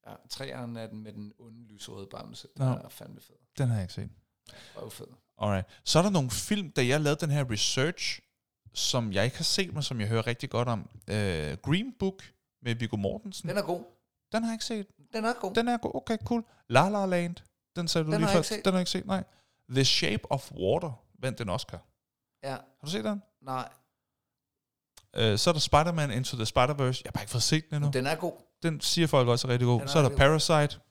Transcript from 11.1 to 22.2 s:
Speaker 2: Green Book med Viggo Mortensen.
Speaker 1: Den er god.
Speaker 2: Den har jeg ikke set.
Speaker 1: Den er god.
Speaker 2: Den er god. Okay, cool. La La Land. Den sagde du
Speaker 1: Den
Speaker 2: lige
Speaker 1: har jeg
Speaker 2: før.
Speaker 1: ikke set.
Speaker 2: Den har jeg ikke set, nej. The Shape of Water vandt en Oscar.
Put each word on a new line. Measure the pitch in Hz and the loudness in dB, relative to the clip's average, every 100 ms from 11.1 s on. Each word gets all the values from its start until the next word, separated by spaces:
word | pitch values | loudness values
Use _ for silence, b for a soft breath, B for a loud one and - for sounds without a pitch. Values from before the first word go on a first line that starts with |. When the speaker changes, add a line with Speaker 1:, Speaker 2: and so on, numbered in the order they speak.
| 107 101 82 76 - | -2 0 0 -2 -4
Speaker 2:
Green | 131 175 262 - | 0 0 0 -4
Book | 190 190 - _ _ _ | -4 -4 -20 _ _ _
med | 123 117 | -6 -4
Viggo | 117 107 | -2 -2
Mortensen. | 98 98 202 - 170 | -2 -4 -10 -10 -4
Speaker 1:
Den | 190 | -4
er | |
god. | 165 175 - _ _ _ _ | -2 -4 -6 _ _ _ _
Speaker 2:
Den | 220 | -2
har | 226 | -2
jeg | 226 | -4
ikke | - | -6
set. | 220 196 _ - | -6 -8 _ -10
Speaker 1:
Den | 226 220 | -4 -2
er | |
god. | 247 190 220 | -2 -2 0
Speaker 2:
Den | 233 | 0
er | 240 | 0
god. | - - | -2 -6
Okay, | - 220 | -4 -4
cool. | - 233 226 b _ | 0 -2 -2 b _
La | 123 185 | 4 6
La | 208 190 | 2 2
Land. | 180 170 175 _ _ _ - | 0 -2 -6 _ _ _ -6
Den | 170 | 0
sagde | 170 156 | 0 2
du | |
Speaker 1:
Den | 160 | 2
Speaker 2:
lige | 160 | 4
Speaker 1:
har | 180 | 4
jeg | |
Speaker 2:
før. | |
Speaker 1:
ikke | 160 | 2
set. | 214 196 | 0 0
Speaker 2:
Den | |
har | 185 | 2
jeg | |
ikke | 175 | 0
set, | 185 196 | -4 -2
nej. | 190 - b b b - | -4 -4 b b b -2
The | 127 131 | 2 4
Shape | - 170 214 - | 4 2 -2 -2
of | 135 - | -4 -4
Water | - 92 147 165 117 _ _ | -2 0 2 -2 -10 _ _
vandt | 127 107 | -6 -4
en | 107 | -4
Oscar. | 90 - 87 _ _ _ _ | -4 -6 -14 _ _ _ _